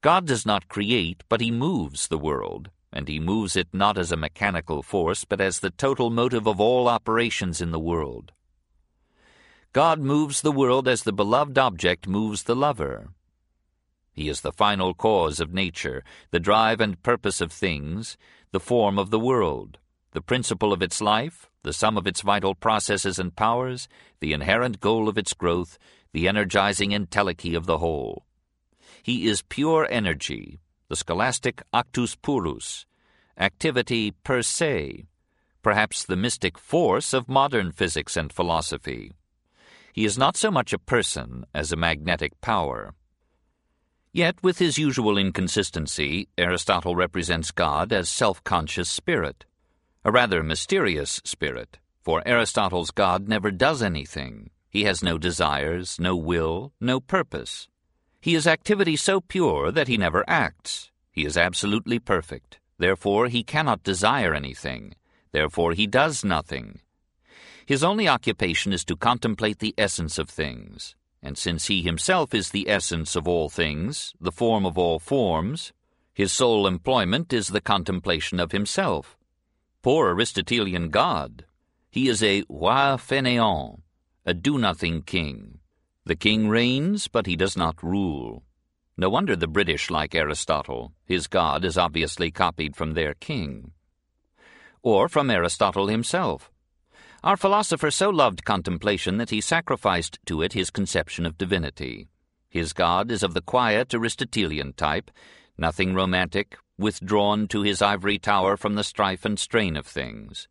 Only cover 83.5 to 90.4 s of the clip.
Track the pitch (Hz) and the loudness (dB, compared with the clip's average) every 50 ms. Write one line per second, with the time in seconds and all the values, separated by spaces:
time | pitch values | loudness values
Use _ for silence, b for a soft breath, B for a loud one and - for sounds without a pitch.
83.5 | 95 78 67 58 50 - - _ _ _ _ _ _ _ _ - 90 87 90 139 | 2 0 -4 -8 -12 -18 -20 _ _ _ _ _ _ _ _ -4 -4 0 0 0
84.5 | 147 139 117 101 85 - - 85 82 80 78 - - 90 82 73 67 55 50 53 | 0 2 2 0 0 0 -2 -2 -2 -2 -4 -2 -2 -2 -2 -2 -6 -10 -16 -18
85.5 | 57 - _ _ _ _ _ _ _ _ _ - 85 80 - 107 107 110 110 107 | -20 -20 _ _ _ _ _ _ _ _ _ -4 -4 2 4 4 4 6 4 4
86.5 | 107 117 120 123 127 135 147 180 208 208 - - - 120 104 95 90 82 92 - | 4 4 4 2 2 0 0 0 -2 -2 -4 -2 -2 -2 0 0 0 0 0 0
87.5 | - 92 87 80 80 - - 82 92 101 98 90 76 69 62 57 53 60 - _ | 0 0 -2 -2 -2 -4 -4 -2 0 0 0 0 -2 -4 -6 -8 -12 -14 -18 _
88.5 | _ _ _ _ _ _ _ _ _ - 90 95 101 139 196 185 110 87 85 80 | _ _ _ _ _ _ _ _ _ 0 0 2 2 2 0 0 0 0 0 0
89.5 | 78 98 101 87 78 71 - - 90 78 78 76 - 85 78 76 76 - | 2 0 2 2 0 -2 -2 -2 -2 -2 -2 0 0 0 0 0 -2 -6